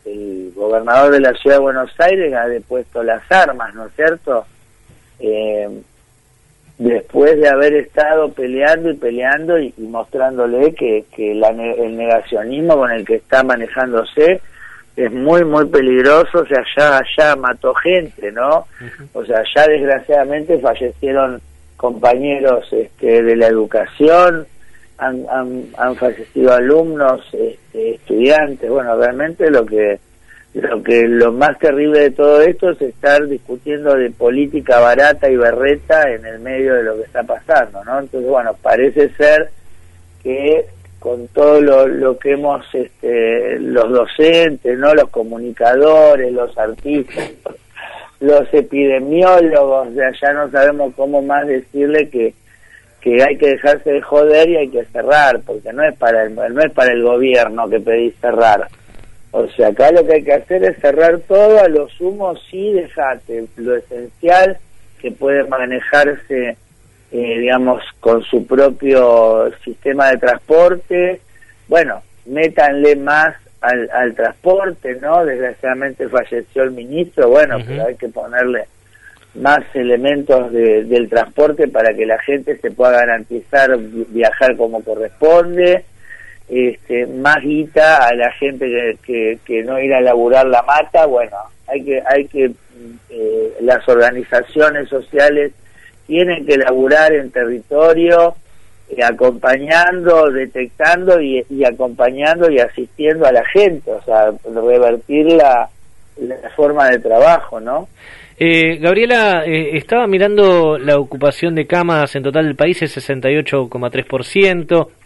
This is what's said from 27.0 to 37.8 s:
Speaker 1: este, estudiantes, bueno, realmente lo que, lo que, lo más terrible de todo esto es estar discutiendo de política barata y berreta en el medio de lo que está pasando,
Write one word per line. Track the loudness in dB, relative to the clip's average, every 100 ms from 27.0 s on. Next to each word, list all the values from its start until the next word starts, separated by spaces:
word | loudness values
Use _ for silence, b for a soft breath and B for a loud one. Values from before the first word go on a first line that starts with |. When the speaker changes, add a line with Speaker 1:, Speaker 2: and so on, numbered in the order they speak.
| 0 -2 -6
Speaker 1:
este, | -6 -6 -8 _ -8 -8
estudiantes, | -8 -6 0 2 2 0 -6 -4
bueno, | -4 -2 0
realmente | -2 -2 -6 -2 0
lo | 2
que, | 0 0 0 -2 _ _ b b b
lo | -8 -6 -6
que, | 0 0 2
lo | 4 2
más | 2 0 2
terrible | 0 0 2 2
de | 2
todo | 2 4 4
esto | 4 2 -4
es | -2
estar | -6 -2 0 2 0
discutiendo | -6 -10 -10 -8 -4 0
de | 0 -2
política | -2 0 0 -2 -4 2 4
barata | 4 4 2 2 0
y | 2
berreta | 2 0 0 -2 0 0 0
en | -4 -12
el | -14
medio | -10 -4 0
de | 0
lo | -2 -6
que |
está | -6 -8
pasando, | -6 -8 0 0 0 -8